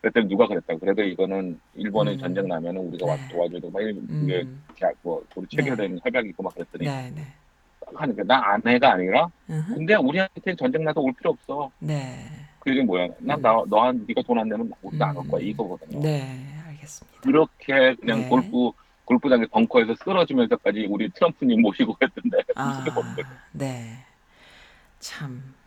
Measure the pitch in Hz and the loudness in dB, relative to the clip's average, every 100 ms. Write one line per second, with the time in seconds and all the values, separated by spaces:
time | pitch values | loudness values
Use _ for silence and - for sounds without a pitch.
0 | 107 117 104 101 110 92 - 80 95 98 | 2 2 2 2 2 2 -4 -4 0 2
1 | 98 85 95 98 92 80 _ - 104 104 | 0 0 -2 -2 -4 -8 _ -8 -4 0
2 | 104 95 90 92 95 82 85 92 90 85 | 0 -2 -4 -2 -2 -4 -4 -6 -8 -4
3 | 87 78 - 87 87 87 85 95 107 104 | -4 -4 -4 -2 -2 -2 -8 -4 -4 -6
4 | - 78 73 90 127 135 - - 107 - | -6 -2 0 -2 -4 -14 -20 -4 -4 -2
5 | 87 82 - 92 95 151 143 120 98 90 | -6 -6 -8 -12 -4 -2 -2 -2 -4 -4
6 | 127 123 110 - 95 - - 160 151 135 | -2 -2 -4 -8 -10 -10 -12 -6 -4 -4
7 | 127 147 139 - _ _ _ _ - - | -10 -12 -14 -18 _ _ _ _ -18 -6
8 | 156 - 98 131 101 104 113 123 131 95 | -4 -4 2 2 4 2 4 6 6 4
9 | 90 117 170 _ - 156 160 233 160 214 | 2 2 2 _ -8 -6 -4 -4 2 4
10 | 254 175 190 - - 175 254 156 151 151 | 4 0 -2 -4 -6 -2 0 0 0 0
11 | 131 123 175 - - 139 139 _ 156 151 | -2 -2 -2 -4 -6 -6 -8 _ -4 -4
12 | 131 123 123 147 - _ - 131 120 90 | -6 -12 -16 -18 -20 _ 0 2 2 2
13 | 90 - - 147 123 113 101 104 123 127 | -2 -4 -4 2 4 4 4 4 4 2
14 | 107 117 123 120 110 104 117 - 98 151 | -2 -4 0 0 0 -4 -6 -8 -8 -2
15 | 135 135 135 - 98 107 101 90 - 160 | -2 -2 -4 -4 -4 -4 -6 -8 -10 -4
16 | 151 147 131 127 139 151 160 147 147 - | -2 -2 -6 -12 -12 -14 -14 -16 -18 -20
17 | - _ 262 151 156 _ - 135 131 127 | -20 _ 2 4 4 _ 0 6 6 4
18 | 113 113 127 127 185 123 123 - _ _ | -2 -2 2 2 2 0 0 -2 _ _
19 | - 123 139 123 113 110 113 123 110 113 | 2 2 6 4 4 2 4 4 4 -2
20 | - 185 165 135 113 117 - 104 104 101 | 0 2 2 2 2 2 0 -2 -2 -2
21 | 110 - 175 - 131 113 110 - 113 - | -4 2 0 2 2 6 4 4 0 2
22 | - - - 508 - 480 - - - - | -2 0 0 0 0 -2 -2 -2 -4 -4
23 | - 117 - - - 147 139 123 113 117 | -4 -8 -10 -14 -16 -8 -6 -6 -12 -16
24 | - _ _ _ - - - _ _ _ | -20 _ _ _ -20 -20 -20 _ _ _
25 | - - 143 123 131 - | -16 -12 -10 -12 -14 -20